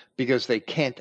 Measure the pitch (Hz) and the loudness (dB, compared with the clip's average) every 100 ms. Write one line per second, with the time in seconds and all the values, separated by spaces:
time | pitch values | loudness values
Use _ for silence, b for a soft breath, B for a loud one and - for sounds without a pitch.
0 | B - 127 123 - 110 - 156 135 - | B -4 0 2 2 -2 -2 -2 -2 -2